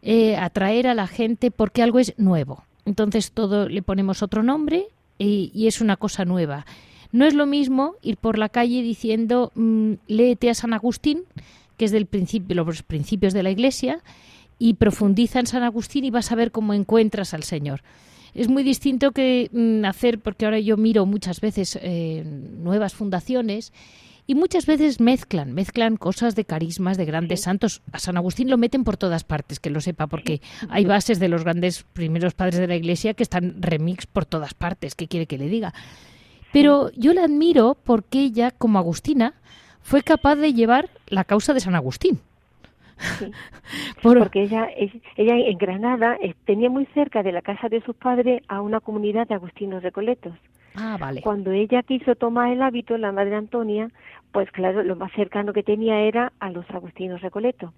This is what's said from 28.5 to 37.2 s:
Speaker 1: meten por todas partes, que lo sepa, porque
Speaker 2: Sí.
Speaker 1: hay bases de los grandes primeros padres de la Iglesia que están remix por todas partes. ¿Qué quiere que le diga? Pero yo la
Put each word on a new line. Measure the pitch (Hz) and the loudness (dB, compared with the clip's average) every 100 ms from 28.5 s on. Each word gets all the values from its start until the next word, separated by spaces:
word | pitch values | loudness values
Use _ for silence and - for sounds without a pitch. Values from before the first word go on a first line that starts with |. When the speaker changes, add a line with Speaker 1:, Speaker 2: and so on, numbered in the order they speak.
| 254 | 2
Speaker 1:
meten | 240 269 226 | 2 0 -2
por | 190 | -2
todas | 190 165 - | -2 -2 -4
partes, | 151 - 143 | -8 -6 -10
que | 160 | -6
lo | 147 | -4
sepa, | 143 165 156 | -4 -4 -4
porque | 160 - 151 - - | -4 -4 -6 -8 -14
Speaker 2:
Sí. | 196 | -4
Speaker 1:
hay | 202 190 | 0 4
bases | 202 196 208 | 2 2 0
de | 180 | 2
los | 170 | 0
grandes | 165 170 180 175 - | 0 0 -2 -4 -12
primeros | - 165 165 175 | -8 -4 0 -2
padres | - 185 175 | 0 -2 0
de | 180 | 0
la | 175 | -2
Iglesia | 165 175 214 208 | -2 -2 -2 -2
que | |
están | 226 180 175 - | -2 -2 -4 -4
remix | 175 160 160 180 - | -2 0 -2 -4 -6
por | - 165 | -6 -4
todas | 160 147 | -6 -8
partes. | - 170 185 147 - | -6 -6 -6 -10 -10
¿Qué | 160 | -8
quiere | 170 151 | -6 -6
que | 135 | -6
le | 143 | -4
diga? | 220 208 - - - - - _ _ - | -4 -4 -10 -20 -20 -20 -20 _ _ 0
Pero | 285 294 285 277 - | 6 8 6 4 2
yo | 247 | 4
la | 359 | 6